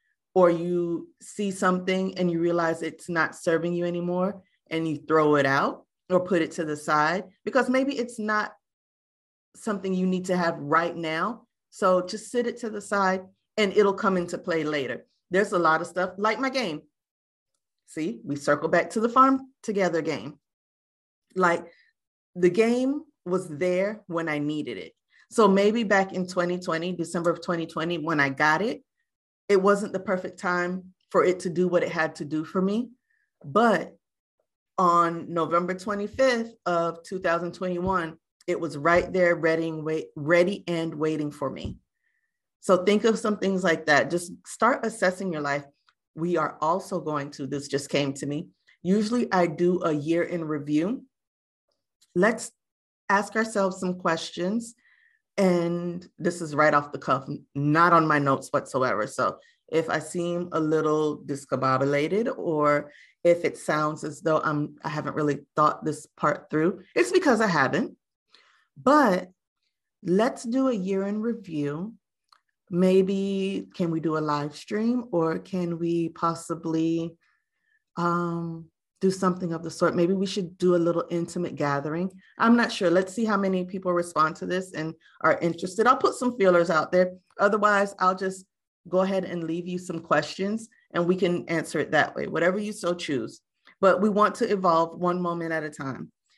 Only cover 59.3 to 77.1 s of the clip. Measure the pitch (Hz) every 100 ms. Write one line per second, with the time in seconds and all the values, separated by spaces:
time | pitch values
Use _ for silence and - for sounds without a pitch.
59.3 | - _ _ _ 160 160 156 151 180 175
60.3 | 175 180 160 156 156 151 151 151 147 139
61.3 | 139 - 131 131 131 139 143 156 196 233
62.3 | - 175 156 147 147 147 - - _ 175
63.3 | 170 160 - - 151 156 151 156 143 160
64.3 | 156 156 147 147 - 156 151 143 - 147
65.3 | 143 - - 156 - 156 143 - _ 156
66.3 | - - 151 165 - - - - 370 302
67.3 | 226 220 165 131 139 320 - _ _ _
68.3 | _ _ _ _ - 185 302 247 180 -
69.3 | _ _ _ _ _ _ _ 175 185 240
70.3 | 269 240 254 262 220 185 190 196 214 226
71.3 | 226 175 156 143 147 208 - _ _ _
72.3 | _ _ _ _ 175 185 190 190 196 196
73.3 | 196 190 190 - - 170 160 160 156 151
74.3 | 147 147 - - 208 226 247 233 175 160
75.3 | 175 - 185 175 165 170 170 165 - 170
76.3 | 165 - 165 165 160 165 165 165